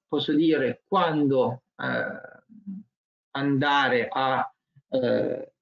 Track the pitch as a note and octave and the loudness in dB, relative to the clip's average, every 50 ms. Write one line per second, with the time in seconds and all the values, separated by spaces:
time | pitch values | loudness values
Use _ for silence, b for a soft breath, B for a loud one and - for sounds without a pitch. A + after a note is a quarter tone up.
0 | _ - D#3 D3 D3 - D3+ D3 E3 D#3+ D#3 C3+ C3 A#2+ B2 - _ - G3 F#3+ | _ -4 -4 -4 -2 0 2 2 4 4 4 2 2 0 -2 -6 _ -2 0 2
1 | F3 E3 D#3 D3+ D3 C3+ C3+ B2+ A#2+ A#2+ B2+ - _ _ _ - C3+ C3 B2 A#2 | 2 2 0 0 2 2 2 2 2 0 -2 -6 _ _ _ -8 -6 -4 -4 -4
2 | A2+ - - - - - - - _ _ - - - G3 F#3+ - - _ _ _ | -4 -6 -8 -12 -14 -18 -20 -20 _ _ -20 -20 -14 -14 -14 -14 -14 _ _ _
3 | _ _ _ _ _ _ - C#3 C#3 C#3+ C#3+ C3+ D3 C#3+ C#3+ C#3+ C#3 B2+ B2+ A#2+ | _ _ _ _ _ _ -8 -4 -2 0 2 2 2 2 2 2 2 2 2 0
4 | A2 - - C3 C3+ C3 C3 B2 B2+ - _ _ _ _ _ _ _ - - C3 | 0 0 -2 -2 0 0 0 0 -2 -4 _ _ _ _ _ _ _ -4 -4 -2
5 | B2 A#2 A2+ A2+ A2 - - - - - _ _ | 0 2 0 0 0 -2 -4 -6 -10 -14 _ _